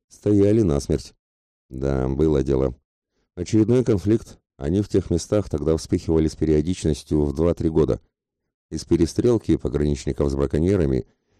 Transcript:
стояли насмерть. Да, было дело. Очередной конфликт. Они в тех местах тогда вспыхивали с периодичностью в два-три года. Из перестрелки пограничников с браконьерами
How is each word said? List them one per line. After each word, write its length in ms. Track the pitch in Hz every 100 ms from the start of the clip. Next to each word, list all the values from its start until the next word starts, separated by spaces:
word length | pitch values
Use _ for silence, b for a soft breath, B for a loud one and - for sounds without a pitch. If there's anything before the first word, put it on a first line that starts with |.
| _
стояли 540 | - 104 101 101 113
насмерть. 520 | 92 71 - 73 - - _ _ _ _ _
Да, 400 | 65 67 67 65
было 340 | 67 80 71
дело. 320 | 65 65 65 62 _ _ _ _ _
Очередной 500 | - 87 110 107 127
конфликт. 540 | 120 104 101 113 - - _ -
Они 260 | 71 95
в 60 | 101
тех 220 | 98 -
местах 400 | 85 - 104 -
тогда 260 | 76 73 80
вспыхивали 520 | - 92 - 80 78
с 80 | -
периодичностью 880 | 78 76 80 92 82 73 - 76
в 100 | 73
два-три 340 | 69 85 82 80
года. 320 | 80 67 55 _ _ _ _ _ _ -
Из 140 | 80
перестрелки 720 | - 82 82 - 120 113 - 73
пограничников 720 | 65 69 73 69 71 65 71
с 40 | 67
браконьерами 720 | 69 76 87 98 71 64 - _ _ _